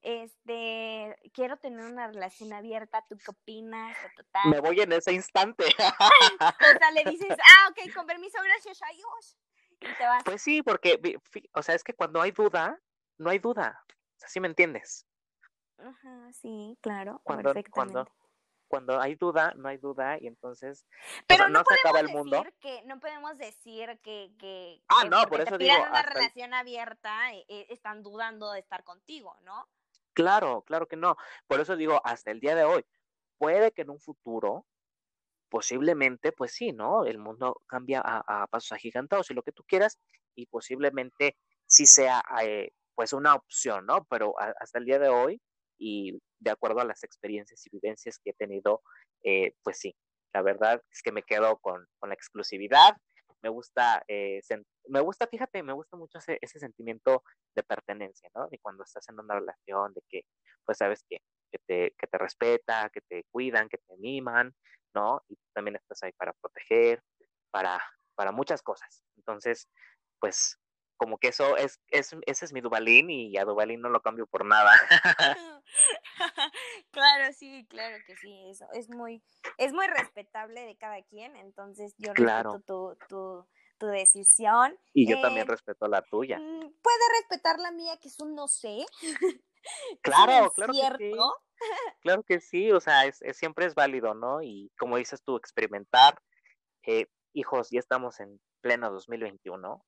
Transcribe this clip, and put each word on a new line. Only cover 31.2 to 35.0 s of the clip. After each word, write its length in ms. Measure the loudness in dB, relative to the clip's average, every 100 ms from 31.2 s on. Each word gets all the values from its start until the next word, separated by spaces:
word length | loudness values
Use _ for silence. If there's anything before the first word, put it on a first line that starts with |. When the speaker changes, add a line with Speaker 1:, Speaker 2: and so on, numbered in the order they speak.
| -6 -20 _
Speaker 2:
Por 120 | -2
eso 140 | -2 -2
digo, 240 | 0 0 0
hasta 260 | -8 -8
el 80 | -6
día 160 | -2 2
de 80 |
hoy, 220 | 4 2 -2 _ _ _ _ _
puede 340 | 0 4 4
que 120 | 2
en 60 | -12
un 80 | -12
futuro, 640 | -18 -18 -8 -4 -4 -4 -10 _ _ _